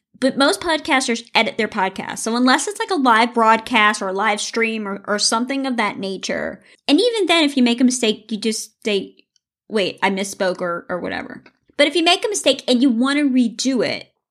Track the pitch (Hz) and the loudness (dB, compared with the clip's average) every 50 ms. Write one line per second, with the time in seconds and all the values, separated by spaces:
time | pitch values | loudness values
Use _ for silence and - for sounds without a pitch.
0 | _ _ _ - 247 262 262 - 277 294 392 - - 349 311 302 311 320 294 262 | _ _ _ -2 -2 -2 2 2 2 2 2 0 -2 -2 -2 -2 0 0 0 0
1 | 277 - 233 233 - - _ - 226 214 - - 214 214 - 220 185 190 190 - | 2 0 -4 -4 -6 -2 _ 0 0 0 -2 -4 -4 -4 -2 -2 -2 -2 -4 -8
2 | - - - - - 226 226 240 254 254 254 302 - 415 415 - 453 440 392 302 | -10 -10 -10 -8 -6 -4 -2 2 2 2 2 2 0 -6 -6 -6 -4 -4 -2 2
3 | 254 247 226 220 240 233 233 233 226 220 220 214 - - 247 220 208 208 214 - | 4 4 4 4 4 2 2 2 4 4 4 2 0 0 2 4 4 4 2 0
4 | 202 190 185 196 208 220 208 214 - - - 233 226 220 220 220 208 196 196 202 | -4 -4 -2 0 0 0 0 -2 -6 -6 -2 -2 -2 -2 -2 -6 -6 -6 -8 -8
5 | - - 208 208 208 - 233 226 240 254 269 277 269 269 247 226 214 202 - - | -4 -4 -2 0 0 0 0 0 -2 -2 -4 -4 -4 -2 -2 -2 -2 -2 -4 -6
6 | 190 190 190 - - - - - 76 - - - _ _ _ _ _ - 277 320 | -8 -8 -8 -8 -6 -6 -6 -4 -4 -6 -8 -12 _ _ _ _ _ 2 4 4
7 | 453 494 453 440 381 320 339 339 311 285 285 262 247 233 233 240 262 247 247 - | 4 2 2 0 2 2 4 4 4 2 2 2 2 2 4 4 4 4 4 2
8 | 233 220 214 - - - 226 196 202 220 214 - - - _ _ _ 220 202 196 | 0 0 0 -2 -6 -10 -8 -4 -4 -4 -4 -4 -8 -12 _ _ _ -4 -2 -2
9 | 190 - _ _ _ _ _ _ _ _ _ _ _ _ 202 220 - - - - | -4 -6 _ _ _ _ _ _ _ _ _ _ _ _ -2 -2 -2 -2 -2 -2
10 | - 196 196 190 202 196 - - 196 185 180 - 185 175 170 170 - - 180 175 | -2 -2 0 -2 -4 -6 -4 -2 -2 -2 -2 -2 -4 -6 -6 -8 -6 -8 -8 -6
11 | 185 90 92 85 - - - - _ - _ _ _ _ _ - 294 311 294 349 | -6 -6 -6 -8 -8 -10 -16 -18 _ -20 _ _ _ _ _ 0 0 2 2 0
12 | 330 349 359 381 - 453 415 - - 294 269 262 - - 247 233 254 285 226 226 | 2 2 0 0 -2 -4 -4 0 0 0 0 0 0 0 2 4 4 2 2 2
13 | 254 269 285 294 294 277 247 254 247 226 - - - 254 269 247 170 135 117 92 | 0 0 0 0 0 2 2 2 0 0 -2 -4 -4 -2 0 0 0 -2 -4 -6
14 | - _ _ _ _ _ | -10 _ _ _ _ _